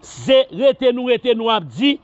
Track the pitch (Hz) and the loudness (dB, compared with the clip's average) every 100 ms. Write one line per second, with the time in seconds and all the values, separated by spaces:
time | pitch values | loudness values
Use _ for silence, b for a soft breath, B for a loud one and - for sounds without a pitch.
0 | - - 120 262 262 170 269 - 262 240 | -20 -10 2 2 2 0 0 2 -2 -2
1 | 247 233 247 226 226 220 151 120 277 285 | -2 -2 0 -2 0 -2 -4 -2 -2 -2